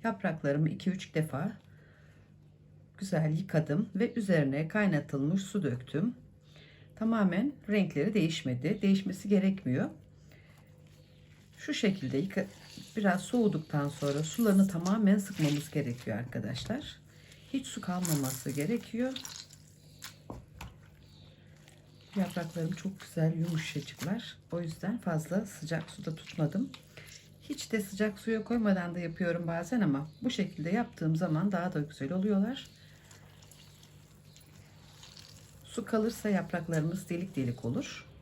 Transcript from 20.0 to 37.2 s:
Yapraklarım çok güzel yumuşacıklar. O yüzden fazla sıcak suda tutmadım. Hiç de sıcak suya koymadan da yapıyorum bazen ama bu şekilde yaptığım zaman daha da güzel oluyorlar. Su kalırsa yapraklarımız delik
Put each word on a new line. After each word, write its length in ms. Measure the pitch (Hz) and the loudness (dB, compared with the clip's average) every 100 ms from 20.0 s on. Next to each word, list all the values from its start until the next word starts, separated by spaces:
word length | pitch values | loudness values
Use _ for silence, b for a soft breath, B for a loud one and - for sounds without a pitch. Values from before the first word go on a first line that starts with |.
| - - - - - - - - - - - - - B B B B B - - - 202 | -18 -18 -14 -14 -14 -18 -18 -18 -20 -20 -20 -20 -20 B B B B B -20 -20 -8 -2
Yapraklarım 540 | 180 - 165 175 160 | -2 -2 -4 -2 -2
çok 300 | 190 196 - | -2 -6 -8
güzel 340 | - - 160 165 | -8 0 2 2
yumuşacıklar. 1000 | 170 160 - 147 - - 165 220 - - - | 0 -2 -2 -6 -8 -8 -4 -4 -6 -16 -8
O 80 | 170 | -6
yüzden 380 | 170 160 185 233 | -6 -6 -4 -2
fazla 480 | - 160 156 185 220 | 0 0 0 -2 -2
sıcak 440 | - 156 160 - | -10 -4 -4 -6
suda 240 | - - | -10 -8
tutmadım. 560 | 160 - - 156 190 269 - B B B B B - | -8 -10 -2 0 0 -2 -6 B B B B B -20
Hiç 300 | - 294 - | -12 -10 -2
de 80 | 226 | -2
sıcak 380 | 196 196 214 202 | -2 0 -2 -2
suya 260 | - 220 | -2 -2
koymadan 500 | 208 233 214 190 175 | 0 2 4 4 2
da 40 | 175 | -4
yapıyorum 480 | 170 165 175 170 170 | -6 -2 0 0 0
bazen 340 | 165 175 247 | -2 0 2
ama 280 | 175 135 151 - | 4 2 -2 -4
bu 80 | 247 | -4
şekilde 400 | - 185 - 156 | 0 -2 -2 0
yaptığım 460 | 208 233 - 160 160 | 0 0 -2 0 2
zaman 360 | 175 156 196 | 2 2 2
daha 200 | 185 180 | 2 0
da 80 | 160 | -2
güzel 320 | 147 - 139 | -4 -4 -4
oluyorlar. 540 | 185 202 196 208 269 - B B B B B B B - - - - - - - - - - - - - - - - - - - - - - | 0 2 4 2 -2 -10 B B B B B B B -20 -20 -20 -20 -20 -20 -20 -20 -20 -20 -20 -20 -20 -20 -20 -20 -20 -20 -20 -20 -20 -20
Su 200 | - - | -10 -8
kalırsa 440 | - 226 214 233 214 | 0 2 2 0 0
yapraklarımız 800 | 190 165 175 165 160 156 185 - | 2 2 -4 0 0 0 -2 -4
delik 280 | 170 | -6